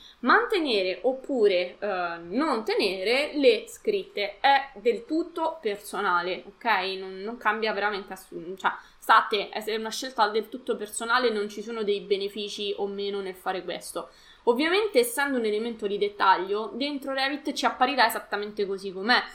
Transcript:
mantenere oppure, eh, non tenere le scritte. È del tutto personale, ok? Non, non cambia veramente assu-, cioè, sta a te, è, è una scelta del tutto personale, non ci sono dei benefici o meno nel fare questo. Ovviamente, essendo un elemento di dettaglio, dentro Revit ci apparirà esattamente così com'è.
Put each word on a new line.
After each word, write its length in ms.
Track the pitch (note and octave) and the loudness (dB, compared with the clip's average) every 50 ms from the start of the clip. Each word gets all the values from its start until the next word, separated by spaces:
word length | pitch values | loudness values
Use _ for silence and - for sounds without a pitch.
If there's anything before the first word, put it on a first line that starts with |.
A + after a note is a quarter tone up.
| - - - _ | -20 -20 -12 _
mantenere 800 | - B3+ E4 G#4 A#4+ A#4+ A4+ F4+ D#4+ C#4 A3+ G3+ F#3 F#3 F3+ - - | 2 4 4 4 4 2 0 0 0 2 2 2 2 0 -2 -2 0
oppure, 720 | B3 C4 C4 - - C#4 B3 G#3 G3+ F#3 F3 F3+ F3+ - - | -2 -2 -2 -2 -2 2 4 4 6 4 4 0 -2 -6 -8
eh, 380 | G3 G#3 F#3+ F3+ F3 E3+ E3+ E3 | -6 -4 -4 -2 -4 -4 -6 -8
non 420 | E3+ E3+ F#3 B3+ D#4 D#4+ B3+ A3 A3 | -10 -6 -2 -2 0 0 0 -2 -2
tenere 680 | - G#4+ A4+ C4 F#3+ F#3 F#3+ F#3+ G#3+ B3 C4+ D4 C#4+ - | -2 0 0 0 0 0 -2 0 0 0 0 0 -2 0
le 320 | D4 C#4 B3 A3 A3 - - | 4 4 6 4 4 0 -8
scritte. 720 | - - - A3+ G#3 G3 F#3+ - - G#3 G3+ F#3+ - - | -14 -8 -4 -2 -2 -2 -4 -6 -6 -4 -4 -4 -2 2
È 320 | - C#4 C#4 C4+ - - - | 4 4 4 4 2 -2 -10
del 300 | G#3 G3 A#3+ A3 G3+ - | -2 0 0 0 0 -2
tutto 520 | - D#4 D#4+ E4+ - - F4 D#4+ - - - | -2 -2 -2 -2 -4 -4 -4 -4 -4 -4 -4
personale, 800 | - G#3+ G3+ G3 - - - F#3 G#3 G3 F3 F3 E3+ F3+ F3+ - - | -4 -4 -4 -6 -8 -8 -6 -2 0 2 2 2 0 0 -4 -6 -8
ok? 200 | G3+ - - - A#3 G#3+ F#3+ F#3 F#3+ F#3+ F#3+ | -12 -14 -4 0 0 2 2 0 -2 -4 -6
Non, 240 | F#3+ F#3+ F#3+ F#3+ | -8 -10 -10 -10
non 160 | G3 G#3+ A#3+ A#3+ | -8 -8 -8 -2
cambia 360 | - A3 G#3+ A3+ A3 A3 G3 | 0 0 0 2 0 -2 0
veramente 400 | G3+ G3+ G#3 G#3 F#3+ G3+ - F#3+ | 0 0 0 -2 -4 -6 -10 -12
assu-, 420 | F#3 - - - E3+ E3 E3+ F#3+ - | -16 -14 -14 -14 -12 -12 -12 -6 -2
cioè, 140 | - - - - - - - _ | -2 -2 -2 -2 -8 -20 -20 _
sta 180 | - - A3+ A3 | 4 6 6 6
a 100 | - - | 6 4
te, 220 | A3 G3+ F#3 - | 0 -2 -2 -4
è, 140 | - G#3+ G#3+ | -6 -6 -4
è 120 | A3+ A3 | -4 -4
una 140 | A3 A3 A3 | -4 -4 -6
scelta 380 | G#3+ - C4 C4 B3+ - G#3+ G#3 | -6 -6 -8 -4 0 2 2 2
del 220 | G#3 A3 A3 - | 2 0 -2 -2
tutto 260 | - B3+ - - A#3 | -6 -8 -6 -4 -4
personale, 560 | G3+ G#3 G3+ - - A#3 - - B3 B3+ A#3 | -4 -6 -8 -8 -6 -2 0 2 2 4 2
non 160 | G#3+ G#3 G3+ G#3+ | 2 0 -2 -4
ci 160 | G#3+ G#3+ G3+ | -6 -8 -10
sono 200 | A3+ A#3 A3+ G#3+ | -8 -6 -4 0
dei 180 | G3 G3+ F#3+ | 0 0 0
benefici 720 | F3+ F#3+ G#3 F#3+ G3 G3+ - A3 G#3 G3+ - - G#3 G3+ - - | 0 0 0 0 0 -2 -6 -6 -8 -8 -6 -6 -6 -4 -4 -4
o 100 | G3+ G3+ | -4 -4
meno 340 | G3+ G3 G3+ G3+ G3+ G3+ | -4 -4 -4 -4 -4 -4
nel 140 | G3 F#3 F#3 | -6 -6 -8
fare 280 | - - F#3+ F#3 F3+ E3+ | -8 -6 -6 -4 -4 -6
questo. 460 | F3 E3 - - - - F3 - - - - - - - _ - | -6 -8 -8 -10 -10 -10 -10 -10 -12 -14 -20 -20 -20 -20 _ 2
Ovviamente, 520 | A#3 A#3+ A#3+ D#4 E4 F4+ G4+ A4+ G#4 - B3+ | 2 4 4 4 2 2 2 2 4 4 4
essendo 400 | A#3+ A#3+ - D4 C#4 C#4+ C4+ B3 | 4 4 2 0 0 0 0 0
un 80 | A3 | 0
elemento 400 | G#3+ G#3 G#3+ A3+ A#3+ A#3 - A3 | 0 0 0 -2 -4 -4 -4 -4
di 140 | G3 G3+ G3 | -2 0 0
dettaglio, 720 | G3+ G3+ G3+ - G3+ G3 F3+ E3+ F3+ F#3+ G3+ G#3+ A3+ G#3 - | 0 -2 0 4 6 6 6 6 4 0 -2 -4 -4 -4 -4
dentro 400 | A#3+ C#4 C#4+ D4 C4+ C4+ C4+ C4+ | -4 -4 -2 -4 -4 -4 -4 -2
Revit 400 | C4+ C4+ C#4 D4 C#4+ - D4+ C#4 | 0 0 0 -2 -2 -4 -4 -2
ci 120 | - C4+ | 0 0
apparirà 420 | A#3 B3 - B3+ B3+ C#4+ B3+ A3+ A3+ | 0 2 2 2 2 4 4 4 4
esattamente 580 | A3+ G#3+ - - - G3+ G#3 G#3 G#3 - G#3 | 2 0 -6 -6 -4 -4 -4 -4 -4 -4 -2
così 260 | F#3 G3 F#3+ G3 G3 | -2 -4 -6 -6 -8
com'è. 300 | F3 F#3+ G3 A#3 B3 - - - - | -8 -4 0 2 2 2 2 -2 -8